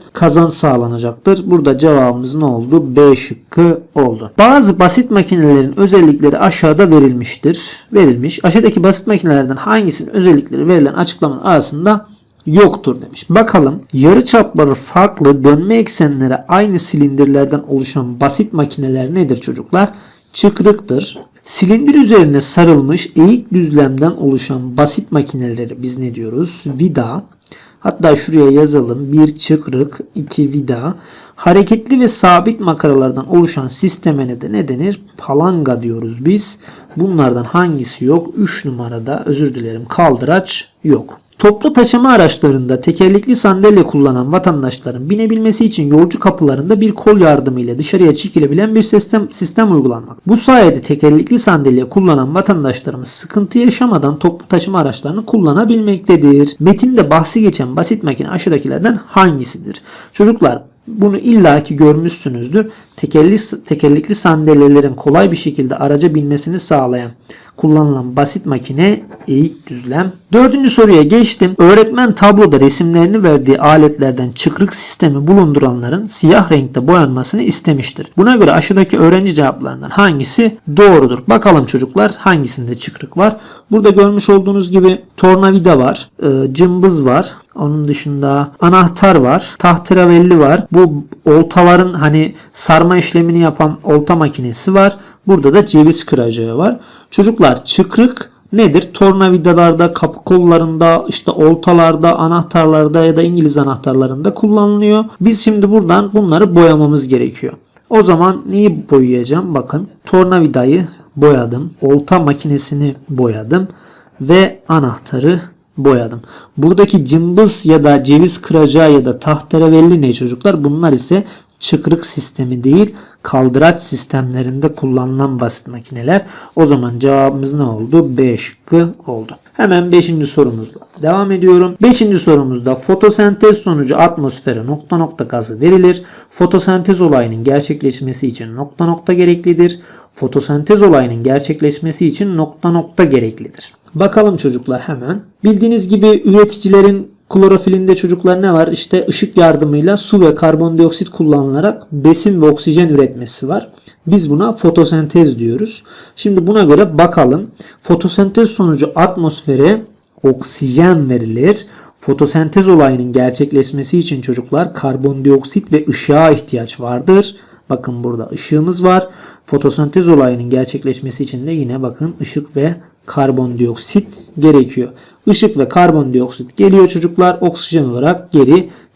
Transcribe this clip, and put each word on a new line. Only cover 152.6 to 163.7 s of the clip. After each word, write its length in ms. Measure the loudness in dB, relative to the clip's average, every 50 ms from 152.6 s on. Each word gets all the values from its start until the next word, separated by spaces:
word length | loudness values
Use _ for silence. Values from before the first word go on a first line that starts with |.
| -2 0 0 2 2 2
üretmesi 600 | 2 0 0 -2 -4 -8 -12 -12 -12 -10 -8 -6
var. 220 | -6 -8 -8 -12 _ _ _ -20 _ _ _
Biz 240 | 0 0 0 0 0
buna 220 | -2 0 -2 -2
fotosentez 880 | -2 -2 0 0 2 2 2 2 0 -2 -2 0 2 2 2 2 0 -2
diyoruz. 440 | -4 -4 -4 -4 -4 -6 -6 -8 -12 -18 -20 -20 -20 -20 _
Şimdi 300 | -6 -4 -2 0 0 0
buna 160 | 0 2 2
göre 360 | 4 4 4 4 2 2 2 0
bakalım. 520 | 0 2 2 0 0 2 0 -2 -4 -10 -16 -20 -20 -20 -20 _
Fotosentez 720 | -4 -2 -2 0 -2 -2 0 0 -2 0 2 0 0 0
sonucu 420 | 0 0 0 0 0 0 -2 -2 0
atmosfere 880 | 0 -2 -2 -2 -4 -4 -4 -4 -4 -4 -2 0 2 2 2 0 -2 -6 -12 _ -20 _ _ _ _
oksijen 880 | -2 -2 -2 -2 -6 -12 -8 -6 -6 -2 0 2 2 4 2 2 0 -2
verilir. 560 | -2 -4 -4 -4 -4 0 0 0 0 -2 -6 -16 -20 -20 -20 -20 _
Fotosentez 760 | _ -6 -4 -2 0 0 0 0 -2 -2 0 0 2 4 4
olayının 440 | 4 4 4 2 0 -2 -4 -2
gerçekleşmesi 840 | -2 0 0 -2 -2 -4 -4 0 0 -2 -2 -2